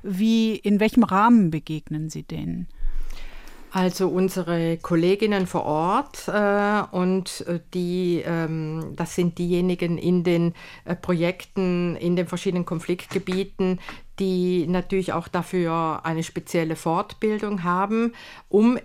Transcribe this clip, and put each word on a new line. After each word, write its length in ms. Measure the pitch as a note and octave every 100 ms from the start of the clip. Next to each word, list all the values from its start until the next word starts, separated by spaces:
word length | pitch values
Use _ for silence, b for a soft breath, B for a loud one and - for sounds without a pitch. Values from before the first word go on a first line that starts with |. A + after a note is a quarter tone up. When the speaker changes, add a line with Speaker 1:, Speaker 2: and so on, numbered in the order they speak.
Speaker 1:
Wie, 520 | G3 F#3 A3 A3+ A3 G#3
in 240 | G3+ G3+
welchem 240 | A3 B3+
Rahmen 460 | G3+ F#3+ A3+ A#3+ E3+
begegnen 600 | D#3 - D#3 - D#3 D#3
Sie 140 | D#3
denen? 440 | D3+ D#3+ E3+ F3 F3 B B B B B B B B B B
Speaker 2:
Also 360 | F#3+ F#3 F3+ F#3
unsere 720 | F3+ F#3 F#3 E3+ E3+ E3 E3
Kolleginnen 720 | - E3+ F3 G3+ G#3+ G3+ F#3
vor 180 | F3+ -
Ort, 640 | D3+ F3 A3+ C#4+ - -
äh, 640 | G3+ G3+ G3+ G3+ G#3 - F#3
und, 500 | F3+ F#3 F3+ - -
äh, 140 | E3+ -
die, 500 | F3+ F3 F3+ F3+ E3+ -
ähm, 680 | E3 D#3+ D#3+ D#3 D#3+ D3+ C#3+
das 200 | E3 -
sind 220 | F3 E3+
diejenigen 600 | F3 F3 F#3 F3 F3 E3+
in 260 | F3 F3+
den, 300 | F3 E3+ E3+ B B B -
äh, 100 | F3
Projekten, 1000 | - F3 E3+ F3+ - - F#3 F3 F3 D#3+
in 180 | F3 F3+
den 100 | E3+
verschiedenen 380 | F3 G3 F3+
Konfliktgebieten, 1200 | E3+ E3 - F3+ - F#3+ F#3 F#3 G3 - F#3 F3+ B B B -
die 480 | F#3+ F#3 F3+ F3+ D#3+
natürlich 440 | F3+ F3+ F#3+ F3+
auch 160 | E3 -
dafür 720 | F3+ E3+ F#3 E3+ E3 D#3+ D3+ E3
eine 180 | D#3+
spezielle 540 | E3 F3 - E3+ D#3+ D#3
Fortbildung 880 | E3 E3+ G3+ - G#3+ G#3+ G#3 G3+ F3
haben, 480 | F3+ G3+ A3 A#3 B B B B
um 320 | G#3 A3+ B3+